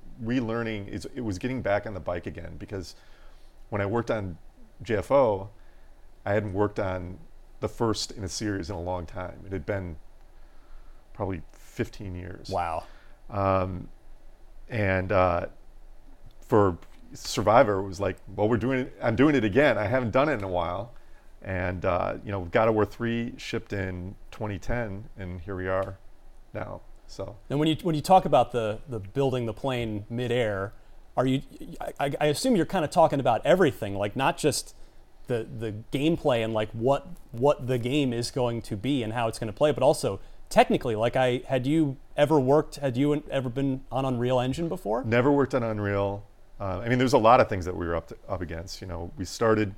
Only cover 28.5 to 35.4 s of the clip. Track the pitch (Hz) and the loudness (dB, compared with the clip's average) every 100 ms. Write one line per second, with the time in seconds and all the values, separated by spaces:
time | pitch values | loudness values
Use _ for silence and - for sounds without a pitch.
28.5 | 123 110 110 - 117 98 135 139 123 117 | 0 -2 -4 -8 -8 -6 -2 0 0 -2
29.5 | 101 139 127 113 107 101 117 123 120 110 | -4 -4 -2 -4 -6 -6 -6 -2 0 0
30.5 | 98 98 - - - - - 131 131 - | -2 -4 -8 -18 -20 -6 0 2 0 -2
31.5 | - - 170 - - 143 147 151 143 262 | -14 -14 -12 -10 -4 -2 0 0 2 4
32.5 | 220 160 185 147 180 160 139 131 110 - | 4 2 0 0 4 4 4 2 2 4
33.5 | 180 170 - 110 101 104 120 135 170 151 | 6 4 2 -4 -2 -2 0 0 2 0
34.5 | 123 - - - - - - - 120 | 0 -4 -14 -18 -20 -20 -14 -4 -4